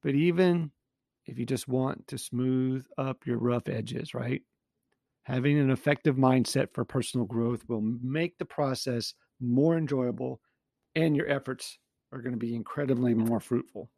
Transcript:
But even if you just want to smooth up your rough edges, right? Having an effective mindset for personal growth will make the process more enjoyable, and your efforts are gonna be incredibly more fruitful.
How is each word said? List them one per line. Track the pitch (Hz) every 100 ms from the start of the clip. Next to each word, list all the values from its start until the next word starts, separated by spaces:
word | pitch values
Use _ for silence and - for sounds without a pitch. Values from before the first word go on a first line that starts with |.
But | 147
even | 139 165 170 185 175 156 _ _ _ _ _ -
if | 120
you |
just | 120 127 -
want | 131 131 - -
to | 131
smooth | - 120 127 127 131 131 127 -
up | 135 127 -
your | 120
rough | 120 120 -
edges, | 117 110 120 -
right? | - 120 131 _ _ _ _ _ _ _ _
Having | - 127 131 147
an | 135
effective | 127 - 143 160
mindset | 131 131 131 120 - -
for | -
personal | 120 139 117 127 107
growth | 113 117 120 -
will | 117
make | 107 120 127 143 175 _
the |
process | - - 143 127 - 120 110 - _ _
more | 123 120 151 165
enjoyable, | 156 139 123 110 127 131 _ _ _ _ _
and | - 160
your | 147 143
efforts | 139 131 131 - - _ _ _
are | 131
gonna | 120 123
be | 117 117
incredibly | 110 - 143 127 123
more | 113 113 117
fruitful. | - 120 - - -